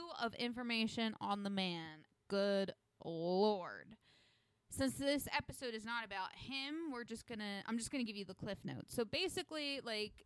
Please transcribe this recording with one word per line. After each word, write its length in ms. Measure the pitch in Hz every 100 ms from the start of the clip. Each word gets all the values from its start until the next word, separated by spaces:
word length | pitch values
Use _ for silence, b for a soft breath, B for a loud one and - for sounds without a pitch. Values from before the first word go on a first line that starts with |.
| 339 311
of 100 | 233
information 840 | - 240 240 240 226 226 233 226 214
on 220 | 202 202
the 80 | 202
man. 540 | 196 185 170 160 156 - _ -
Good 440 | 202 202 196 196 - _ -
Lord. 920 | - 165 170 185 214 208 165 101 - 220 b b b b b b -
Since 240 | - 269
this 320 | - 277 285 - 285
episode 380 | - 269 254
is 100 | 220
not 200 | 220 233
about 320 | 220 196 185 -
him, 560 | - 269 269 311 330
we're 100 | 247
just 240 | 226 226 -
gonna, 380 | 226 208 202 -
I'm 120 | 226
just 120 | 226
gonna 140 | 285
give 120 | 226 202
you 80 |
the 100 | 185
cliff 240 | 190 214 190
notes. 300 | - 127 -
So 100 | -
basically, 760 | 226 294 359 - 349 311 294 277
like, 300 | 233 214 214 -